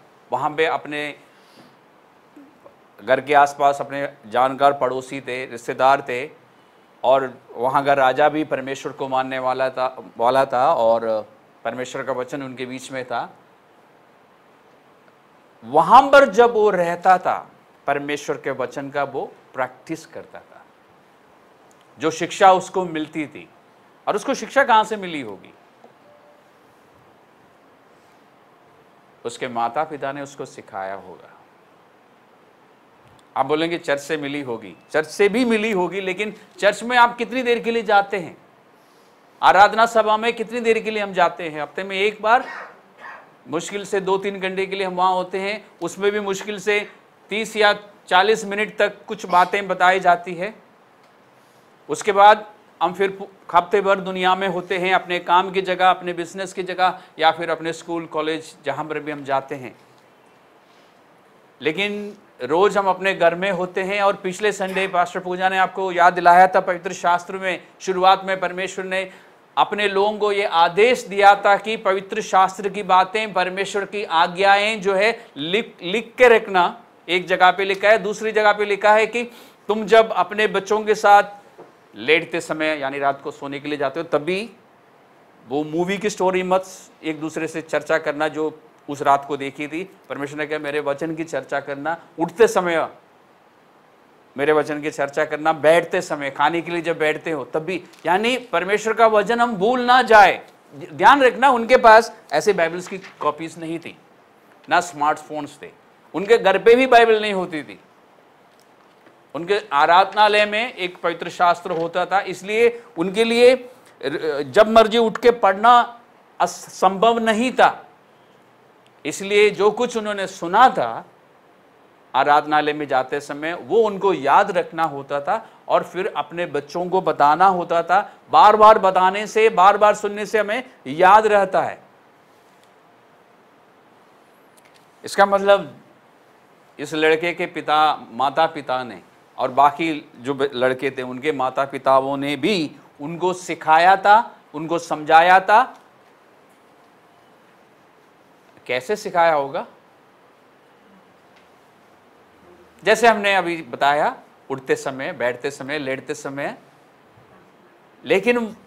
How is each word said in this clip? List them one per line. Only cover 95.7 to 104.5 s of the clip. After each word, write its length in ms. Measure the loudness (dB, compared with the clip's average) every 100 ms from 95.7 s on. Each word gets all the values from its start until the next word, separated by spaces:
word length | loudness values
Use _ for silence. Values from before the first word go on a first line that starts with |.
| 4 2 -4
समय, 300 | -4 -6 -6
खाने 300 | 0 0 0
के 100 | -4
लिए 100 | -6
जब 180 | -4 -2
बैठते 320 | -2 -2 -6
हो 140 | -8 -6
तब 140 | -6
भी।" 240 | -6 -8 -10 -8 -2
यानी 320 | 0 0 -4
परमेश्वर 560 | -4 -4 -2 -2 -2
का 140 | 2 4
वचन 320 | 4 2 0
हम 160 | 0 0
भूल 260 | 0 0
ना 200 | 2 2
जाए। 440 | 6 8 8 4 -6 _ _ -20
ध्यान 460 | -14 2 6 6
रखना, 280 | 4 4 2
उनके 280 | 2 2 4
पास 380 | 8 8 6 -4 -6
ऐसे 200 | -2 0
बाइबल्स 340 | 0 -2 -4 -10
की 100 | -14
कॉपीज 640 | -16 -6 -6 -4 -8 -12
नहीं 200 | -12 -12
थी, 180 | -12 -20 _ _ _ _ _